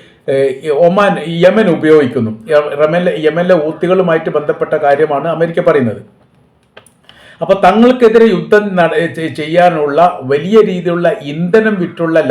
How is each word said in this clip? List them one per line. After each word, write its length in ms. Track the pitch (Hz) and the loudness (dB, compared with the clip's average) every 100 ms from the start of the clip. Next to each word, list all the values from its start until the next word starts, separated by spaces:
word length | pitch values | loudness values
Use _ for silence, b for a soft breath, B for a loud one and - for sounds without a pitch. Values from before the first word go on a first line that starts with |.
| B B - | B B -6
ഏ, 40 | 135 139 127 160 143 170 | -2 -2 -4 -4 0 2
ഒമാൻ, 260 | 196 202 160 156 170 | 2 0 0 -6 2
യമൻ 240 | 180 214 196 151 | 2 4 0 0
ഉപയോഗിക്കുന്നു. 560 | 156 156 127 131 110 110 - | 4 4 2 -2 -6 -8 -2
യ-, 120 | 147 147 143 | 0 0 -2
റമൽ-, 320 | 156 170 180 160 151 | 0 0 -2 -2 -2
യമനിലെ 300 | 160 180 180 151 | -2 0 0 0
ഊത്തികളുമായിട്ട് 640 | 156 175 185 175 160 170 147 | -4 -2 0 0 0 -2 -6
ബന്ധപ്പെട്ട 360 | 147 156 151 156 143 | -4 -6 -4 -2 0
കാര്യമാണ് 440 | 143 156 139 160 160 | 2 0 -2 -4 -4
അമേരിക്ക 260 | 170 170 175 | -4 -2 0
പറയുന്നത്. 320 | 147 117 98 - _ _ _ _ _ _ - _ _ b b b b | 0 -2 -6 -16 _ _ _ _ _ _ -20 _ _ b b b b
അപ്പൊ 120 | 175 196 185 | -2 2 4
തങ്ങൾക്കെതിരെ 580 | 214 240 254 233 226 226 175 | 4 4 4 4 6 4 2
യുദ്ധം 280 | 165 208 208 185 | 0 0 0 0
നട-, 180 | 165 160 170 170 | 0 0 -4 -6
ചെ-, 160 | 160 131 | -10 -8
ചെയ്യാനുള്ള 600 | 151 170 180 165 147 143 175 - 127 | -4 2 2 2 -2 2 0 0 -4
വലിയ 260 | 143 175 220 190 | -4 2 2 2
രീതിയിലുള്ള 400 | 180 170 175 170 147 143 | 0 -4 -2 -2 -4 -8
ഇന്ധനം 420 | 151 175 220 220 196 | -6 0 0 0 -2
വിറ്റുള്ള 360 | 170 - 165 160 135 | -6 -6 -2 0 0